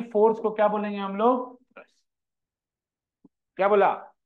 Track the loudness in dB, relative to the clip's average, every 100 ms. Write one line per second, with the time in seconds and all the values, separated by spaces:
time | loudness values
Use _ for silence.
0 | 0 2 2 2 -4 0 0 0 -6 -8
1 | -8 -2 0 0 -4 -16 _ -20 -20 _
2 | _ _ _ _ _ _ _ _ _ _
3 | _ _ _ _ _ -2 2 4 2 0
4 | -10 _